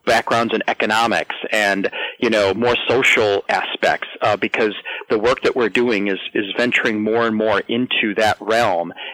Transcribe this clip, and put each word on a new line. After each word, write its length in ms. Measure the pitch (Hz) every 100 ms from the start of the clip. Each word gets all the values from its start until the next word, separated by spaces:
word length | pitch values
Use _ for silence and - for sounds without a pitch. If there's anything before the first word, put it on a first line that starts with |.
| -
backgrounds 480 | 113 - 120 117
in 80 | 110 -
economics 680 | - 107 110 117 90 - - -
and, 380 | 110 104 98 98 - - -
you 100 | 120
know, 240 | 110 101
more 220 | 95 120 120 -
social 560 | 117 131 - 107 98 -
aspects, 580 | 92 - - 87 76 - -
uh, 160 | 113 101
because 380 | 113 - 110 98 - - -
the 80 | 113
work 240 | 110 131
that 140 | - 131
we're 140 | 113
doing 380 | 123 123 104 101
is, 120 | 95 -
is 120 | - 98 98
venturing 440 | 120 - 123 107
more 240 | 107 113 117
and 80 | 110
more 240 | 110 101 -
into 460 | 117 123 - 110 101
that 220 | 107 -
realm 540 | 101 113 113 87 85 - -